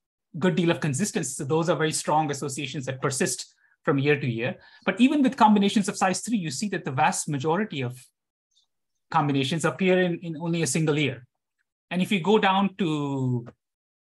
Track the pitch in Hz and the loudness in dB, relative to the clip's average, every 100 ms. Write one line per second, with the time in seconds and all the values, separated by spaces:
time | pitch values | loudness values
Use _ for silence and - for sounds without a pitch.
0 | _ _ _ 160 185 160 170 165 160 131 | _ _ _ -2 0 2 2 0 0 -2
1 | 208 196 160 - 139 160 170 151 160 - | -2 -4 -6 -6 -2 0 2 0 0 -2
2 | - 156 151 135 147 127 135 156 131 131 | 0 0 0 -4 -6 -6 -8 -8 -8 -4
3 | 147 135 170 - - _ _ _ - 143 | -4 0 -2 -2 -10 _ _ _ -2 0
4 | 143 143 131 113 127 185 - - - 185 | 2 2 0 -2 -4 -6 -14 -6 -6 2
5 | 254 302 254 - 220 208 202 220 202 - | 2 4 0 4 6 6 4 2 0 0
6 | 190 185 - 226 160 131 208 180 160 135 | -2 -2 -4 -4 -4 -6 -6 -4 -4 0
7 | 160 185 - 143 156 170 214 147 123 127 | 0 0 -4 -2 0 0 -2 -4 -6 -8
8 | - _ _ _ _ _ _ _ _ _ | -18 _ _ _ _ _ _ _ _ _
9 | _ 165 147 139 131 160 160 160 190 185 | _ 0 2 0 0 0 -2 0 2 4
10 | 180 170 170 165 170 170 151 170 156 147 | 2 -2 -6 -8 -4 -2 0 0 2 2
11 | 139 104 - _ _ _ _ _ _ 180 | 0 -4 -14 _ _ _ _ _ _ -4
12 | 180 202 165 214 202 165 196 - 175 151 | 0 0 4 4 4 4 0 0 -2 0
13 | 143 139 131 123 120 - _ _ _ _ | -2 -2 -2 -2 -6 -18 _ _ _ _